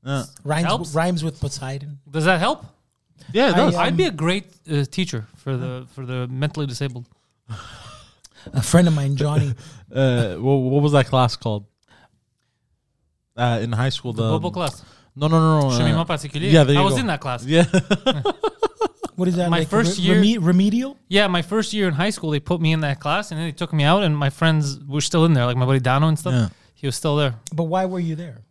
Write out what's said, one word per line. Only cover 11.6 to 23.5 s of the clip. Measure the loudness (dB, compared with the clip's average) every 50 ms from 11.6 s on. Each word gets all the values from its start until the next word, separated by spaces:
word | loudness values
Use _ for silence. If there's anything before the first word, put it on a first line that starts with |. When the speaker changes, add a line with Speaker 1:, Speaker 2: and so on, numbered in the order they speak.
| -6 _ _ _ _ _ _ _ _ _ _ _ _ _ _ _ _ _ _ _ _ _ _ _ _ _ _ _ _ _ _ _ _ _ _
Speaker 1:
Uh, | -2 0 0 0 0 -2
in | -2 -2
high | -2 -2 -2
school, | -2 -4 -8 -8 -4
Speaker 3:
The | -2 0
Speaker 1:
the | 0 0 0
Speaker 3:
Bobo | -2 -4
class. | -4 -4 -6 -6 -6 -8 -20 -20 -20 _ _ _ _
Speaker 1:
No, | -4 0 2
no, | 4 4 4 4 4 4
no, | 2 2
no, | 2
Speaker 3:
Cheminement | 2 2 2 2 2 0 -2
Speaker 1:
uh, | -4
Speaker 3:
particulier. | -6 -6 -8 -6 -4 2 6
Speaker 1:
yeah, | 6 6 6
there | 6 4
Speaker 3:
I | 4
Speaker 1:
you | 4
Speaker 3:
was | 2 2
Speaker 1:
go. | 0
Speaker 3:
in | 0 -2
that | -4 -4
class. | -4 -6 -8 -6 -4
Speaker 1:
Yeah. | 0 4 4 4 4
<laughs> | 2 0 2 2 -4 -2 -2 -2 -2 -2 -2 -4 -4 -2 -4 -6 -4 _ -4 -4 -4 _ -6 -6 -4 _ -12 -12 _
Speaker 2:
What | -2 0 0
is | 0
that? | 0 0 2
Speaker 3:
My | 2 2
Speaker 2:
Like, | 0 2
Speaker 3:
first | 2 2 2 2 0 0
Speaker 2:
re-, | 2
Speaker 3:
year | 2 4 6 6
Speaker 2:
reme-, | 4 4 2 2
remedial? | 4 4 4 4 4 2 0 -2 -4 -8 _ _ _
Speaker 3:
Yeah, | 2 2 2
my | 4 2 0 -2
first | -2 -2 -2 -2 -2 -2
year | 0 0
in | 0 0
high | 0 -2 -2
school, | -2 -4 -4 -4
they | -4 -4
put | -2 -2 -2 0 2
me | 2 2
in | 2
that | 0 -2 -4 -4
class, | -4 -4 -2 -2 -4 -6
and | -8 -6
then | -6
they | -6